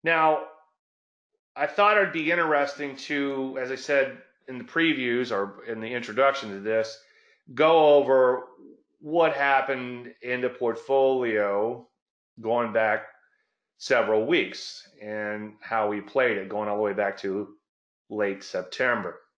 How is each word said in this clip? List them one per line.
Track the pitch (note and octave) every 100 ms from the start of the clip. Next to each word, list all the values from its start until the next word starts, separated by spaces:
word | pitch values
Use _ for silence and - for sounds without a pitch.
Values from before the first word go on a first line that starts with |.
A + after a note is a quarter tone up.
Now, | E3 E3 D#3+ D3+ - - _ _ _ _ _ _ _ _ _
I | C3 D3
thought | - G#3 G#3+
it'd | F#3+
be | D#3+ D#3
interesting | F3 D#3+ D3 C#3 - C#3+ C3+
to, | - D3 C#3 C3+ C3 C3
as | B2+
I | C3
said | - C#3 C3+ A#2+ - _ -
in | B2+
the |
previews | A#2+ E3 E3 C#3+ B2 A#2+ A#2
or | G2+ G2+ G2 A#2
in | A2
the | A2
introduction | B2 A#2 G#2+ C3+ C3+ G#2+
to | G2
this, | G#2 A2 A2 - _ _ _ _ -
go | B2 D#3 E3 D3+ D3
over | B2+ C3 B2+ B2+ - - - - _ _
what | D3 E3+ D#3+
happened | C#3 C#3+ C3+ C#3 C3 B2 B2 A#2+ -
in | B2 B2
the | B2
portfolio | B2 A#2+ A#2 - C3+ C3+ C3 A#2+ G#2+ G2+ G2+ A2+ B2 - _ _ _ _ -
going | A2+ A#2+ A#2
back | G#2+ A2 A2 - _ _ _ _ _ _ _
several | - B2 G#2+ A2 A#2
weeks | E3 F#2 - - - - _
and | G#2+ G#2+ G#2 G#2+ G#2+ G#2+
how | - A2+ G#2+
we | G#2
played | G2 C3+ B2 G2+
it, | G2
going | G#2 G#2
all | G#2
the |
way | G#2+
back | G2 G2+ G2
to | G2 G2 G2 - _ _ _ _ _
late | G#2+ G2+ F#2+
September. | - F#2+ F2+ - B2+ A2+ F2+ - _